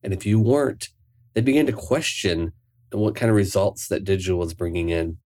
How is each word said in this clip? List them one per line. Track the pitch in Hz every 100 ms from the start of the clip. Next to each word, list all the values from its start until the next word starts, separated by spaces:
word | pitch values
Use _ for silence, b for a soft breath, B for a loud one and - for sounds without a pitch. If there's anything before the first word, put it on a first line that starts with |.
And | 98
if | 92 104
you | 110
weren't, | 110 139 135 - - _ _ _ _
they | -
began | 127 143 139
to |
question | 113 - 139 - - 98 82 82 - _ _ _
what | 104 107
kind | - 117
of | 107
results | 95 98 98 - -
that | 85
digital | 95 98 92 90
was | 85
bringing | 82 85 85 85
in. | 82 82 82